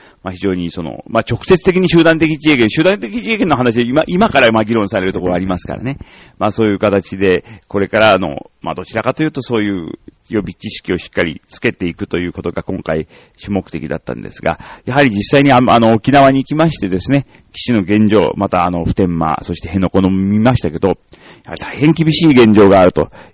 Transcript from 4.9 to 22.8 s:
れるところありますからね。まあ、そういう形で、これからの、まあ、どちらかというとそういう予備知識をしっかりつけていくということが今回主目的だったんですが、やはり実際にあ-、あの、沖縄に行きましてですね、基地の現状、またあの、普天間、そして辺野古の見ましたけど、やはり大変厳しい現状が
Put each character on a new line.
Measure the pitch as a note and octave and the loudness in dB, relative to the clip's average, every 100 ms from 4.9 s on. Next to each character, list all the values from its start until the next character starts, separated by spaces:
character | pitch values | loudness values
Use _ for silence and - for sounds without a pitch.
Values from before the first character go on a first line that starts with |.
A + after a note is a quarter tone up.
| G#2 | -2
れ | F#2 | -4
る | |
と | F#2 | -4
こ | F2+ | -4
ろ | |
あ | F2+ | -2
り | F#2 | -4
ま | F2+ | -6
す | - | -8
か | A#1+ | -10
ら | |
ね。 | A#2 C#3 - - - - | -10 -12 -16 -20 -20 -4
ま | G#2 | -4
あ、 | |
そ | G2+ | 0
う | G#2+ | 0
い | |
う | G2 | 2
形 | G#2 G2 - F#2+ | 0 0 -2 -2
で、 | F#2+ F2+ - G#2+ - | 0 0 -2 -18 -8
こ | G2+ | -4
れ | F#2+ | -2
か | A2 | 2
ら | A2 F#2+ | 4 4
の、 | F2+ C#2 - _ | 0 -8 -14 _
ま | - | -10
あ、 | |
ど | E2 | -10
ち | F#2 | -8
ら | A2 | -6
か | A#2 | -4
と | C3 | -4
い | D#3 | -4
う | |
と | C#3+ | -6
そ | B2 A#2 | -4 -2
う | |
い | G#2 | -2
う | G2 E2 - - - - | -4 -8 -14 -18 -20 -8
予 | A2 | -6
備 | F#2 | -6
知 | - A2 | -8 -12
識 | - - | -10 -4
を | F2+ | -6
し | - | -4
っ | |
か | - | -4
り | F2+ C2+ _ | -4 -6 _
つ | - | -8
け | A#2+ | -6
て | F#2+ F2 | -4 -6
い | |
く | D#2+ G2+ | -6 -6
と | F2+ | -4
い | F2 | -6
う | |
こ | F2+ | -6
と | F2 | -8
が | E2+ | -8
今 | - F#2+ | -8 -8
回 | - D#2+ D2+ - _ _ | -4 -6 -6 -14 _ _
主 | - | -6
目 | G2 - | -6 -6
的 | E2 C#2+ | -8 -8
だ | D#2+ | -10
っ | |
た | - | -10
ん | A#1+ | -12
で | G1+ | -12
す | - | -8
が、 | - E2 - - | -6 -6 -8 -14
や | - C3 | -4 0
は | |
り | C#3 | 0
実 | G2+ | 0
際 | G2+ C#3+ | 0 2
に | C#3 | 4
あ-、 | B2+ | 4
あ | B2+ A2 | 4 4
の、 | A2+ | 4
沖 | A2+ - | 2 2
縄 | C#3 C3+ | 4 4
に | C3+ | 4
行 | |
き | C3 D3+ | -2 -2
ま | E3 | -2
し | C3+ | -2
て | G2 | -4
で | F#2 | -4
す | B2+ | -2
ね、 | C#3 - _ _ | -2 -4 _ _
基 | - - | -10 -2
地 | |
の | A#2 | 0
現 | F2+ G#2+ G#2+ | 2 2 4
状、 | G#2 E2 | 4 2
ま | - G2 | 0 -2
た | F2+ F2 | 0 0
あ | |
の、 | F2 | -2
普 | E2 - | -2 0
天 | F#2 E2+ | 0 0
間、 | D#2+ D2+ | -2 -4
そ | - | -6
し | E2+ | -10
て | - | -6
辺 | G2 | -2
野 | F2+ | 0
古 | F#2+ | 0
の | F#2+ | 0
見 | F#2+ G2 G#2 | 0 0 2
ま | A#2 B2 | 2 0
し | |
た | E2 | -2
け | D#2+ | -2
ど、 | F#2+ | -2
や | E2+ _ - - - - | -2 _ -20 -20 -20 -16
は | |
り | E2+ | -14
大 | - - | -12 0
変 | D3+ | 2
厳 | D#3+ D#3 | 2 0
し | D#3 E3 | 2 4
い | |
現 | B2 A2+ | 6 6
状 | G#2 G2 | 8 6
が | F#2+ | 6